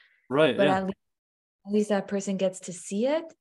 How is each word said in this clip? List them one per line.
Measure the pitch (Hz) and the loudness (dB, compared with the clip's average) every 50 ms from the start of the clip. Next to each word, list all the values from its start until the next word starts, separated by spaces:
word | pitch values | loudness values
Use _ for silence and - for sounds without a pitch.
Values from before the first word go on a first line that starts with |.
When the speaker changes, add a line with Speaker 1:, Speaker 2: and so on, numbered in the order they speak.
| _ _ _ _ _ _ | _ _ _ _ _ _
Speaker 1:
Right, | 127 143 160 143 117 | 2 4 4 4 4
Speaker 2:
But | 117 147 | 4 4
Speaker 1:
yeah. | 147 190 | 4 4
Speaker 2:
at | 190 190 | 2 0
least, | 190 196 - _ _ _ _ _ _ _ _ _ _ _ _ _ | -4 -8 -10 _ _ _ _ _ _ _ _ _ _ _ _ _
at | 202 208 | -2 0
least | 214 208 - | 0 2 2
that | 208 196 - | 0 -2 -2
person | - 202 196 196 208 196 | -2 -6 -4 -4 -4 -2
gets | 185 190 185 185 - | 0 0 -2 -2 -4
to | - - 170 | -12 -14 -14
see | - - - 196 202 233 | -14 -10 -6 -4 -2 0
it, | 262 294 330 330 330 - _ | 0 0 -2 -4 -8 -16 _